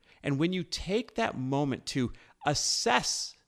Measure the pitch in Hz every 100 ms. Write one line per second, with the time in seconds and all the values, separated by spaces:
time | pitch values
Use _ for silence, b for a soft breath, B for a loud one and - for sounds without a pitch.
0 | b b - 139 165 185 170 - - 208
1 | 247 - 226 - 127 139 143 123 - 139
2 | 120 b b b - 143 - - 226 233
3 | - - - -